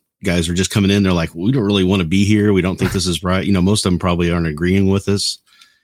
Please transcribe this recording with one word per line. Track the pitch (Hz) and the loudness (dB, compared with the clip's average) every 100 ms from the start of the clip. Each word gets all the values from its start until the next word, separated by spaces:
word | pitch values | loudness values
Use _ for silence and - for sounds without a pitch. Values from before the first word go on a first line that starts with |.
| _ _ | _ _
guys | 98 87 82 | -4 -2 0
are | |
just | 87 92 | -2 -2
coming | 107 98 | 0 2
in. | 101 | 2
They're | 95 | 2
like, | 87 82 82 | 0 -2 -4
"We | 98 | -2
don't | 135 | 0
really | 101 101 | 0 0
wanna | 92 98 80 | 2 0 0
be | 95 | 2
here. | 101 107 104 | 2 2 2
We | 95 | 2
don't | 87 90 | 0 -2
think | 92 | -2
this | 98 90 | -2 -4
is | 82 | -4
right." | 92 92 82 | -2 -2 0
You | |
know, | 95 | 2
most | 90 104 98 | 2 2 0
of | |
them | 87 | -2
probably | 92 87 87 | 0 0 0
aren't | 87 82 | 0 -2
agreeing | 76 87 98 95 | -2 0 2 2
with | 98 - | 0 0
us, | 98 - - _ _ - _ | -2 -4 -8 _ _ -20 _